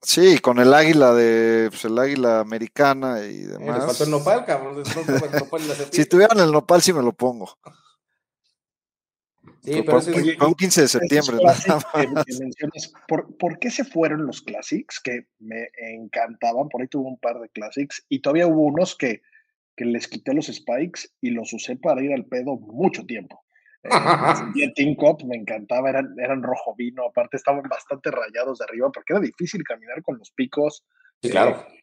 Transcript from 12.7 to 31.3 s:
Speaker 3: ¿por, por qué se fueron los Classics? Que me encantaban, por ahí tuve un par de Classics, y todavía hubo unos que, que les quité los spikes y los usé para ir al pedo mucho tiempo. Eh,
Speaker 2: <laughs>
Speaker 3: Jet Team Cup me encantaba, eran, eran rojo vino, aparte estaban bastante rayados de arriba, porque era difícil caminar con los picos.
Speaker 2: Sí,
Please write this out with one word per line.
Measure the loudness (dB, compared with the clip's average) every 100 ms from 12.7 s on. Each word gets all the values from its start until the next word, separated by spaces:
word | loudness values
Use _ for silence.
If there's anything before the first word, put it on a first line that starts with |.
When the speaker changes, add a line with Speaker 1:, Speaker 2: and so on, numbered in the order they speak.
| -10 -18 _ _
Speaker 3:
¿por, | -6 -6 -6
por | -6 -4
qué | -8
se | -6 -6
fueron | 0 -2 -2 -6
los | -10
Classics? | -12 -12 -8 -8 -8 -12
Que | -10 -10 -12 _
me | -16 -12 -12 -14
encantaban, | -16 -16 -12 -6 -6 -4 -4 -4 -4
por | -6
ahí | -6
tuve | -6 -8
un | -6
par | -8 -8
de | -12
Classics, | -14 -12 -8 -8 -10 _
y | -6
todavía | -2 2 2
hubo | 2
unos | 2 2 -2 -2
que, | -6 -6 _ _ _ _ _ -8
que | -4
les | -4 -6
quité | -12 -4
los | -4 -4
spikes | -12 -6 -4 -4 -8 -20 _
y | -6
los | -6 -8
usé | -12 -10 -6
para | -2 -2
ir | -2
al | -6 -6
pedo | -8 -6 -10
mucho | -12 -2 -2 -2 -12
tiempo. | -12 -14 -20 _ _ _ _
Eh, | 0
Speaker 2:
<laughs> | 0 2 0 2 0 -2 -4
Speaker 3:
Jet | -4 0
Team | -2 2
Cup | 2 2 -4
me | -10
encantaba, | -8 -10 -4 -2 -2
eran, | -2 -4 -8
eran | -4 -4
rojo | -4 -6 -6 -8
vino, | -10 -6 -6
aparte | -2 -4 -4
estaban | -2 -2 -2
bastante | -10 -8 -8 -6
rayados | -6 -8 -6 -6 -6
de | -10
arriba, | -4 -4
porque | -4 -4
era | -2
difícil | -2 -6 -8 -8
caminar | -8 -12 -12 -12
con | -10 -12
los | -14
picos. | -8 -6 -2 -2 -4 _ _ _ _
Speaker 2:
Sí, | -4